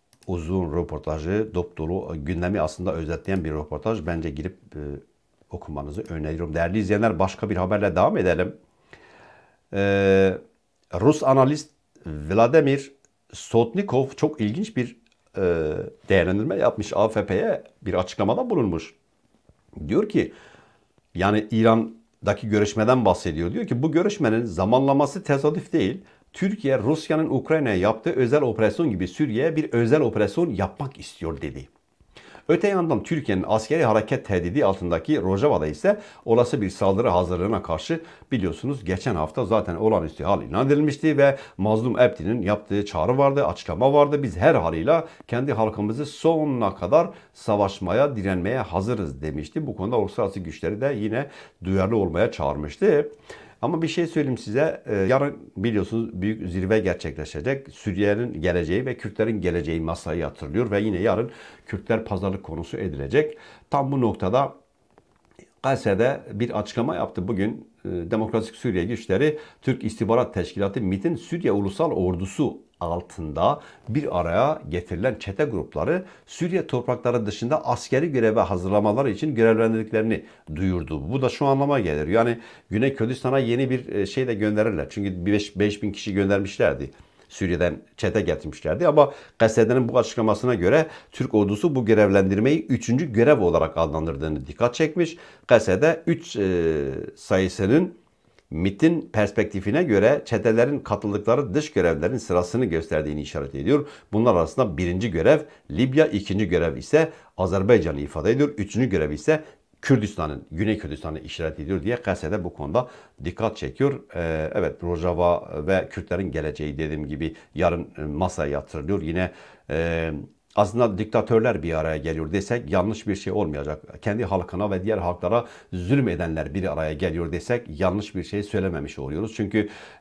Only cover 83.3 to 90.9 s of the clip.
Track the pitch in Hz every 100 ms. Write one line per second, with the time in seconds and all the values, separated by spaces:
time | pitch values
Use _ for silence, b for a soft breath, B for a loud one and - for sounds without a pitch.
83.3 | 135 117 120 127 127 - 101 95 - 127
84.3 | 110 107 104 110 87 71 104 101 92 90
85.3 | 104 104 92 104 104 104 98 - 98 98
86.3 | 101 98 - 104 67 69 b b b b
87.3 | - 95 85 87 73 - - 101 104 85
88.3 | 78 78 - 78 82 170 151 135 B B
89.3 | - 113 113 113 127 120 123 110 - 110
90.3 | 107 123 113 87 151 156